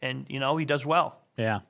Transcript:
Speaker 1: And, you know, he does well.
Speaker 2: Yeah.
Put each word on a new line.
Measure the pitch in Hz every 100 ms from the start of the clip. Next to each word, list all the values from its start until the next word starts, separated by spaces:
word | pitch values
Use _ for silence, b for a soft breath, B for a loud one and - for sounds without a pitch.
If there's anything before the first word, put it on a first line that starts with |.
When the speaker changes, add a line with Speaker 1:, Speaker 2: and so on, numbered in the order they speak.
Speaker 1:
And, | 127 131 131
you | 135
know, | 135 156
he |
does | 151 143 135
well. | 165 165 - _ -
Speaker 2:
Yeah. | 110 104 -